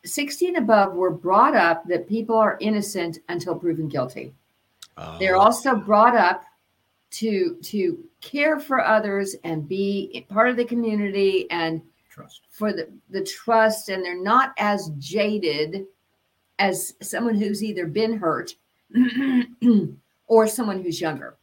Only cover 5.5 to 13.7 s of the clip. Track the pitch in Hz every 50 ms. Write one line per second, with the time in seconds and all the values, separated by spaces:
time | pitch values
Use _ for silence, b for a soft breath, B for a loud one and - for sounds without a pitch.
5.5 | 240 - - 277 247 208 190 196 214 208 220 247 247 226 185 175 196 - - -
6.5 | _ _ _ _ _ _ _ _ _ _ _ _ - - 220 220 208 190 180 165
7.5 | 165 - - - - 208 185 170 160 - - - _ _ - - - 285 294 311
8.5 | 311 294 - - 269 254 - - 220 214 220 208 196 196 196 196 - - - 170
9.5 | 165 156 147 139 185 190 196 196 196 196 - - - - - _ 202 214 233 247
10.5 | 247 233 240 233 240 240 233 226 214 208 208 196 190 196 196 196 190 185 - -
11.5 | 175 170 165 165 165 160 - _ _ _ _ _ - - 139 _ - - _ _
12.5 | - - 208 214 190 175 160 - - - _ _ 190 190 190 - - - - 233
13.5 | 233 226 220 220